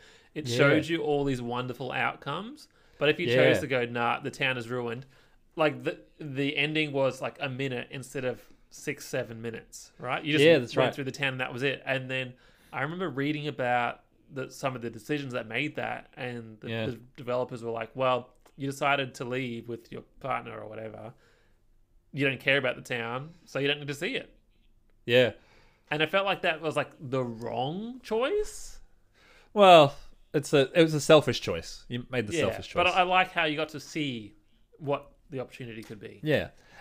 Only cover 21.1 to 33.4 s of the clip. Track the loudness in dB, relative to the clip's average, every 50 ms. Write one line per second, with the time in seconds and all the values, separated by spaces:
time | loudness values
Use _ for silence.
21.1 | -16 _ _ _ _ _ _ _ _ _ _ _ _ _ _ _ _ _ _ _
22.1 | -6 -2 0 0 -2 0 0 2 2 2 2 0 -2 -4 -6 -6 -6 -4 -4 -4
23.1 | -6 -8 -8 -10 -16 -20 _ -8 -4 -2 0 0 -2 -2 -4 -8 -8 -6 -6 -6
24.1 | -6 -6 -8 -10 -18 _ _ _ _ _ _ _ _ _ _ _ _ _ _ 4
25.1 | 6 6 6 6 2 -4 -14 _ -20 -20 -20 _ _ _ _ _ 0 0 0 2
26.1 | 2 2 2 2 0 0 0 0 0 0 -2 -2 0 0 -2 -2 -6 -12 -8 -4
27.1 | -2 -2 -2 -2 -4 -6 -6 -4 -2 -2 -2 -2 -4 -6 -8 -10 -12 -14 -8 -4
28.1 | -2 0 0 2 0 0 -2 -2 -6 -12 -14 -14 -14 -16 -18 -20 -20 _ _ _
29.1 | _ _ _ -20 -20 -20 -20 _ _ 8 12 12 12 12 12 10 6 -2 -12 -18
30.1 | -20 -20 -20 _ -4 -4 0 2 4 4 4 4 6 6 6 6 4 0 6 8
31.1 | 8 8 8 6 0 -2 -2 -4 -4 -4 -6 -10 -14 -16 -10 -8 -8 -8 -8 -4
32.1 | -4 -2 -2 0 0 0 0 0 0 -4 -8 -4 -2 2 2 4 4 4 4 6
33.1 | 6 4 4 2 0 0